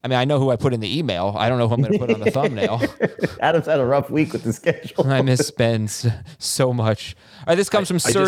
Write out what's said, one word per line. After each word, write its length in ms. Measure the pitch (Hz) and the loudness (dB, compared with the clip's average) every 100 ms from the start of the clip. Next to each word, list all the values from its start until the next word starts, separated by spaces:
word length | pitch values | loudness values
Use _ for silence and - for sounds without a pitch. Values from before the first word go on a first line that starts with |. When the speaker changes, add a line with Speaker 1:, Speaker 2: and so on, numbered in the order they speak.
Speaker 1:
I 40 | 123 | 0
mean, 120 | 127 | 0
I 60 | 131 | 2
know 120 | 143 | 2
who 140 | 135 | 2
I 40 | - | 2
put 160 | 139 | 0
in 80 | 120 | 0
the 160 | 107 135 | -2 -2
email. 340 | 147 90 95 101 | -2 0 0 0
I 140 | 110 | 0
don't 80 | 127 | 2
know 100 | 117 | 2
who 60 | 120 | 2
I'm 60 | |
gonna 160 | 135 202 | 2 0
put 140 | 123 | 0
on 80 | 110 | 0
the 60 | 107 | 0
Speaker 2:
<laughs> 60 | |
Speaker 1:
thumbnmbnail. 1040 | 131 151 113 95 113 156 - - - - - | 0 -2 0 -2 -2 -4 -2 -4 -2 -6 -2
Speaker 2:
Adam's 260 | 139 165 - | 0 0 0
had 140 | 156 | 0
a 60 | 123 | 2
rough 240 | 139 - | 0 0
week 220 | 151 156 | 0 0
with 100 | 156 | -2
the 100 | 117 | -4
schedule. 540 | 113 - 160 - - 135 | -2 -2 -4 -6 -2 0
Speaker 1:
I 120 | 135 | 2
miss 260 | 131 127 - | 2 2 0
Ben 360 | - 117 113 107 | 0 0 2 -2
s-, 200 | - 120 107 - - | -2 -2 -2 -10 -10
so 360 | - - 131 | -8 0 0
much. 420 | 123 110 104 - - - - | 2 0 0 -4 -16 -20 -14
All 60 | 147 | 0
right, 80 | 175 | 0
this 140 | 196 | 2
comes 180 | 208 190 | 0 0
Speaker 3:
I, 0 | |
Speaker 1:
from 80 | 180 | 0
Speaker 3:
I 40 | - | 2
just 20 | 196 | 2